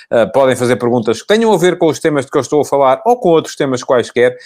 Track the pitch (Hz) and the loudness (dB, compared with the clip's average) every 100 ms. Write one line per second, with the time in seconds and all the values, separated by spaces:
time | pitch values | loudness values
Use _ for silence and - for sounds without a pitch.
0 | - 117 107 135 135 123 123 123 120 120 | -2 0 2 2 2 0 0 0 0 0
1 | 113 110 - 214 226 190 180 180 170 135 | -2 -4 0 0 2 2 0 2 -2 0
2 | 160 147 120 151 123 151 131 139 135 131 | -2 -2 -2 -4 -2 -2 0 2 2 2
3 | 226 247 180 160 147 - 143 127 - 123 | 0 0 2 0 -2 -6 -4 -4 0 0
4 | 107 120 123 123 | 0 0 0 -2